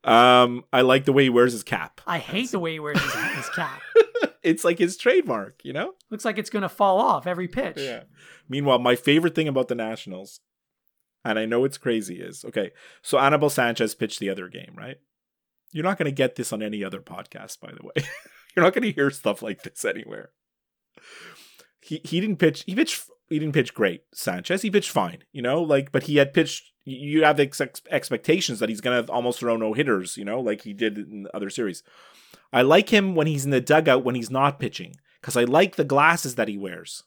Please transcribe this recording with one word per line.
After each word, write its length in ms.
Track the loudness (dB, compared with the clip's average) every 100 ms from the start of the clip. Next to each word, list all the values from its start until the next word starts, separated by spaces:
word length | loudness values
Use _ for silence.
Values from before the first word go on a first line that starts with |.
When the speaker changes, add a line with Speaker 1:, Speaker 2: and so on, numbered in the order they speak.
Speaker 1:
Um, 600 | 6 8 8 8 6 0 -2
I 80 | 2
like 240 | 4 4 4
the 80 |
way 100 | 4
he 60 | 4
wears 220 | 6 4
his 100 | 2
cap. 380 | -6 -6 -6 -12 -8
Speaker 2:
I 100 | -8
hate 340 | -4 -6 -4
the 80 | -6
way 120 | -6
he 60 | -8
wears 220 | -4 -4
his, 120 | -4 -4 -6 -6
his 140 | -8
cap. 320 | -6 -8 -10 2
Speaker 1:
<laughs> 60 | 4 4 0 -4 _
It's 200 | 0 2
like 160 | 0 2
his 180 | -2 2
trademark, 640 | 2 2 2 -6 -6 _
you 80 | -10
know? 220 | -8 -8 -10 _
Speaker 2:
Looks 160 | -6 -6
like 140 | -6
it's 100 | -6
gonna 180 | -6 -6
fall 300 | 0 2 4
off 280 | 2 0 -2
every 200 | -6 -4
pitch. 280 | -4 -6 -6
Speaker 1:
Yeah. 280 | -8 -10 -16 _ -20 -20 -8
Meanwhile, 300 | -2 2 4
my 160 | 4 4
favorite 400 | 4 4 4 0
thing 120 | 0
about 200 | 0 -2
the 80 | -2
Nationals, 640 | -4 -8 -12 -14 -16 -20 _ _ _ _ _ _ _ _
and 140 | -4 -2
I 80 | 0
know 180 | 0
it's 140 | 0 -2
crazy, 380 | -2 -2 -4 -12
is, 240 | -14 -16 -8
okay, 260 | -6 -6 _ -20 _
so 160 | -2 2
Anibal 320 | 4 4 2
Sanchez 420 | 2 0 0 -2
pitched 260 | -2 -6 -4
the 120 | -6
other 160 | -6 -10
game, 260 | -16 -18 -18
right? 220 | -18 -18 _ _ _ _ _ _ _
You're 120 | -4
not 160 | -2 0
gonna 100 | -2
get 280 | 0 0 0
this 140 | -8
on 120 | -6
any 200 | -6 -6
other 180 | -8 -10
podcast, 580 | -14 -16 -16 -18 -18 -18
by 120 | -20
the 120 | -20 -6
way. 80 | -6
<laughs> 580 | -6 -14 -20 _ _ 2
You're 100 | 2
not 80 |
gonna 140 | 2 -2
hear 240 | 0 0
stuff 320 | 0 -4 -4
like 180 | -6 -10
this 240 | -12 -8 -6
anywhere. 460 | -6 -10 -16 -16 _ _ _ _ _ _ _ -20 -20 -20 -20 -20 _ _ _
He, 200 | -12 -12
he 160 | -4 -2
didn't 180 | -2 2
pitch, 260 | 2 2 -6
he 80 |
pitched, 300 | -2 -2 -4 -12 _ _
he 80 | -4
didn't 160 | 0
pitch 220 | 0 -2 0
great, 280 | -2 -2 _
Sanchez. 520 | -8 -6 -6 -4 -4
He 80 | 0
pitched 180 | 0 0
fine, 280 | -2 -4 -6 _
you 120 | -6
know, 180 | -2 -2
like, 300 | 2 0 2
but 120 | -4
he 120 | 2 4
had 160 | 4
pitched, 380 | 4 0 -2 _ _ -14
y-, 80 | -12
you 240 | -2 4
have 160 | 4 4
ex-, 220 | 0 -2
ex-, 200 | -6 -8 -6
expectations 680 | -4 -2 -4 0 0 0 -2
that 100 | -4
he's 120 | -2
gonna 240 | 0 0 0
almost 300 | -2 -2 -2
throw 160 | -2 -2
no 160 | -2
hitters, 440 | -2 0 0 -2 -10
you 80 | -6
know, 140 | -4
like 200 | -4 -6
he 120 | -8
did 240 | -4 -4 -4
in 300 | -12 -14 -12
other 180 | -10 -8
series. 320 | -6 -6 -8 _ _ -20 _ _ -20 _
I 100 | 2
like 260 | 6 4 4
him 260 | 2 2 0
when 120 | 0
he's 180 | -2 0
in 60 |
the 100 | -2
dugout 420 | 2 2 4 2
when 100 | 2 -4
he's 140 | -4
not 300 | 0 0 -2
pitching, 360 | -8 -8 -16 -20 _ _
'cause 160 | -4 0
I 80 | 4
like 320 | 4 4 0
the 80 | 0
glasses 500 | 4 4 2 -4 -4
that 140 | -4
he 80 | -4
wears. 460 | -10 -12 -16 -18